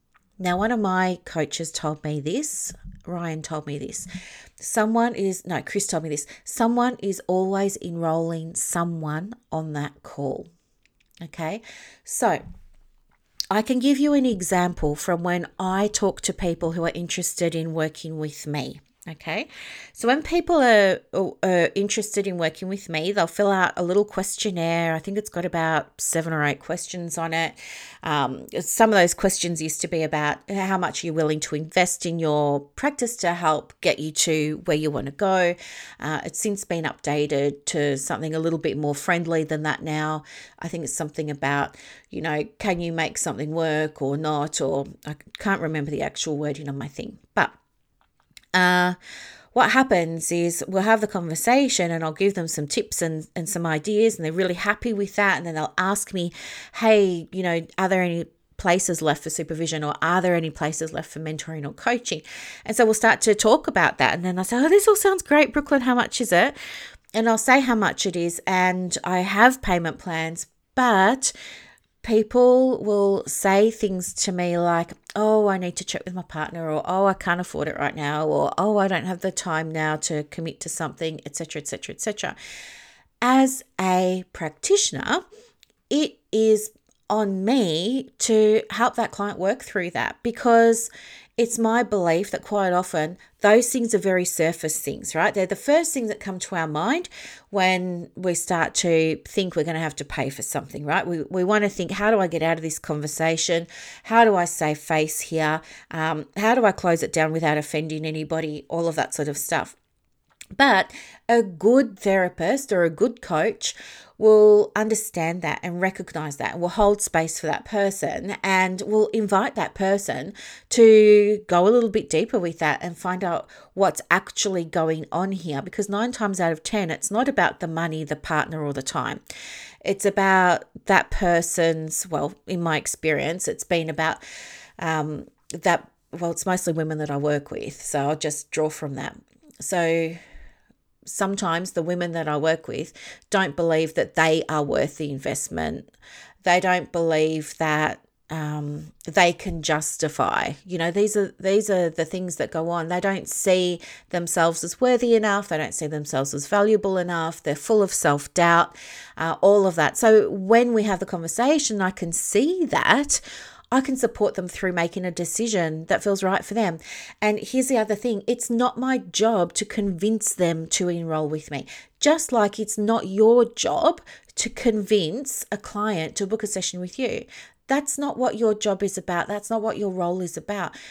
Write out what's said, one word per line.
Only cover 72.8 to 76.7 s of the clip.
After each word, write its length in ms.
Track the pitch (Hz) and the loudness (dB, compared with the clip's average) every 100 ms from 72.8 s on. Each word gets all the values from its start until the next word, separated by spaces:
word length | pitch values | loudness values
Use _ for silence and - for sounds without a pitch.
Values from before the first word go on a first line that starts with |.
will 400 | 208 208 202 196 - | 0 2 4 2 -2
say 460 | - 190 196 220 | 0 4 6 4
things 420 | 220 202 185 180 | 2 -2 -2 -6
to 180 | - - | -4 -4
me 280 | 180 175 175 | -2 0 0
like, 340 | 175 170 170 - - 202 | 2 2 -2 -10 -8 0
"Oh, 320 | 214 220 208 | 4 4 4
I 100 | 190 | 2
need 180 | 180 - | -2 -6
to 60 | |
check 200 | - - 185 | -8 -8 -8
with 80 | |
my 80 | 180 | -10
partner," 480 | - 156 151 170 | -10 -8 -8 -6
or, 140 | 160 | -4